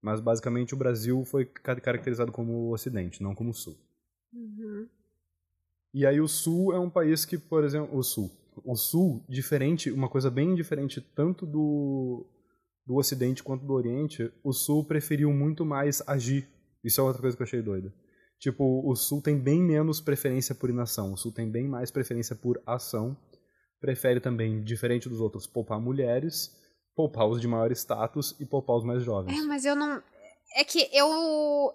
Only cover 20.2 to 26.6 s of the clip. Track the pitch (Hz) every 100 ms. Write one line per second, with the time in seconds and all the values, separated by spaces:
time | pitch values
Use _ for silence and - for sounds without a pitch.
20.2 | 139 131 127 127 127 123 117 - 98 95
21.2 | 117 110 113 113 139 127 123 - 127 120
22.2 | 117 110 123 120 - 120 - 117 113 139
23.2 | _ - _ _ _ _ 135 127 131 123
24.2 | 127 117 113 110 107 107 120 120 127 113
25.2 | 110 101 - - 104 110 120 135 123 123
26.2 | 156 - - -